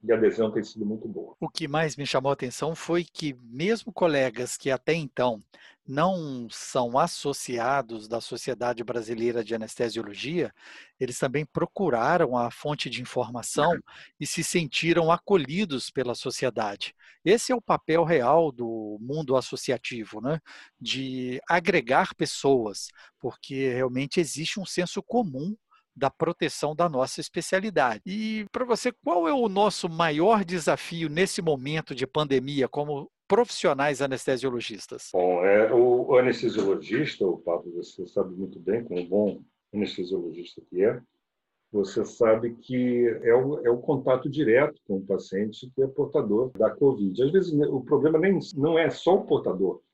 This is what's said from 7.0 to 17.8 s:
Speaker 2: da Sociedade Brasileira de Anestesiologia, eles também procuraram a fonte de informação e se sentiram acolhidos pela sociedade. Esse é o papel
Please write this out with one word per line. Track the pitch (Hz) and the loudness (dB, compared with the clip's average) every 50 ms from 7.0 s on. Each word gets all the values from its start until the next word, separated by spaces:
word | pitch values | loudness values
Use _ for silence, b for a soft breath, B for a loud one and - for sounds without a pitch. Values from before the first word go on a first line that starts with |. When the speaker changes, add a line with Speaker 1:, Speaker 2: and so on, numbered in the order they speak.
| 160 170 - - - 143 139 - - - 127 120 117 127 139 139 127 110 117 110 107 107 | 2 2 0 -6 -6 -6 -4 -4 -6 -6 -4 -2 0 0 0 0 -2 -4 -8 -14 -10 -6
Speaker 2:
da | 113 117 | -6 -6
Sociedade | 110 - - 120 - - 127 104 120 120 123 113 117 | -6 -6 -10 -8 -6 -6 -6 -2 -2 -2 -2 -4 -4
Brasileira | 110 123 120 113 104 120 110 113 120 117 120 113 | -6 -6 -6 -4 -6 -6 -2 -2 -2 0 -2 -4
de | 107 113 | -4 -4
Anestesiologia, | 113 110 110 - - 123 117 107 113 107 - 101 98 101 127 160 175 151 110 - B B B B B B B B B | -6 -6 -8 -4 -4 -4 -2 -2 -4 -8 -8 -10 -10 -8 -4 -2 -2 -4 -4 -6 B B B B B B B B B
eles | 135 123 120 - | -6 -6 -4 -2
também | - 135 123 143 151 | -4 -2 -2 -2 -4
procuraram | - _ - 156 170 _ - 208 170 123 117 113 135 165 180 165 127 123 123 | -2 _ -4 -4 -4 _ -2 -2 0 2 2 2 2 4 4 2 2 2 0
a | 120 120 | -2 -2
fonte | 117 - - 147 147 139 - 139 | -4 -6 -6 -6 -4 -4 -6 -8
de | 120 113 | -8 -8
informação | 127 - - 131 120 110 123 120 110 - - - 147 165 175 143 - B B B B B B _ | -10 -6 -4 -4 -4 -4 -4 -10 -8 -6 0 2 2 2 2 0 -4 B B B B B B _
e | 151 | -8
se | 143 - - 160 | -6 -4 -4 -4
sentiram | - - 180 165 139 - - - 165 170 165 165 160 | 0 0 0 0 0 -2 -2 2 2 4 4 4 4
acolhidos | 170 170 _ - 202 190 143 131 147 185 220 185 143 127 - - | 2 2 _ 2 2 2 2 2 -2 -2 -2 -2 -2 -6 -6 -6
pela | - - 127 123 117 | -4 -4 -2 -2 -4
sociedade. | - - 135 117 - - 131 110 - 110 107 104 - - - - b b b b b _ | -4 -6 -8 -6 -2 -2 -2 0 -2 -4 -4 -4 -8 -10 -12 -12 b b b b b _
Esse | 160 196 240 - - 254 | 2 4 4 4 0 -2
é | |
o | 240 | -4
papel | - - 180 147 | 0 0 -2 -2